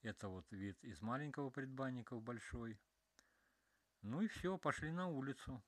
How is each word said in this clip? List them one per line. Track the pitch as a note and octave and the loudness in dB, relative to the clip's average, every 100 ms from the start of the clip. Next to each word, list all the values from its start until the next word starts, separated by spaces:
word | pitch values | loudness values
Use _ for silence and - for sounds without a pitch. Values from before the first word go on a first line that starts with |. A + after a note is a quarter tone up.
Это | A2 G2+ G2+ | -2 -2 -2
вот | F#2 - | -4 -4
вид | G2+ G2 F#2 | -2 -2 -2
из | B2 G2+ | -8 -4
маленького | A2 B2+ D3+ C#3 C#3 | 0 0 0 0 0
предбанника | C3+ C3+ C3 C3+ B2+ A2+ A#2+ | 0 -2 0 0 0 -2 -2
в | |
большой. | A2+ A#2+ - B2 A2+ G#2+ _ _ _ - - _ _ _ _ _ _ _ | -2 -2 -2 -4 -2 -4 _ _ _ -20 -20 _ _ _ _ _ _ _
Ну | G2+ C3+ | -2 2
и | G#3+ | 2
все, | - F3+ F#3+ | 2 0 4
пошли | D3+ - D#3 | 4 4 2
на | E3 F#3 | 2 2
улицу. | C#3+ C3+ C3 - B2+ | 2 0 -2 -4 -6